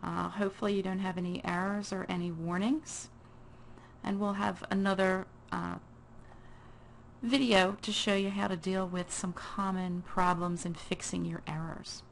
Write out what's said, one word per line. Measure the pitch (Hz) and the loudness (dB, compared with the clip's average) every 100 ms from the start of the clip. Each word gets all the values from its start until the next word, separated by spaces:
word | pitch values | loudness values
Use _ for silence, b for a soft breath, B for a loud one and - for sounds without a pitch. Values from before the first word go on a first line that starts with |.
uh, | 175 170 175 | -2 -2 -2
hopefully | 185 202 196 208 | 0 -2 0 0
you | 202 | 2
don't | 190 190 | 0 0
have | 190 180 | -2 -2
any | 180 180 - | -2 -2 0
errors | 175 190 202 202 | 0 0 -2 -2
or | 190 185 | -4 -2
any | 180 175 | -2 -2
warnings. | 165 165 175 208 302 - - - - - - - B B B B B | -2 -2 0 2 2 0 -10 -12 -16 -20 -20 -20 B B B B B
And | - 196 | -2 0
we'll | 208 | 0
have | 202 208 180 - | 2 0 -2 0
another, | 196 196 190 190 185 - - - | 2 4 4 4 4 -2 -12 -6
uh, | 175 175 175 - - - - B B B B B B B B B - | -4 -4 -6 -10 -20 -18 -18 B B B B B B B B B -4
video | 233 269 254 202 185 202 | 2 4 8 8 8 4
to | - | -2
show | 214 - 196 | 0 4 4
you | 196 | 4
how | 196 202 | 2 0
to | 185 | 0
deal | 175 190 185 | 0 0 0
with | 180 175 | -2 -2
some | - 185 | -2 -2
common | 175 - - 196 185 185 175 | -4 -6 -2 0 0 0 -2
problems | 180 - 180 175 175 175 175 | -2 4 6 6 2 0 -2
in | |
fixing | 165 - 185 - 175 | -6 -4 -4 -2 -2
your | 170 165 - | -2 -4 -4
errors. | 151 165 - - - - | -4 -4 -6 -10 -12 -14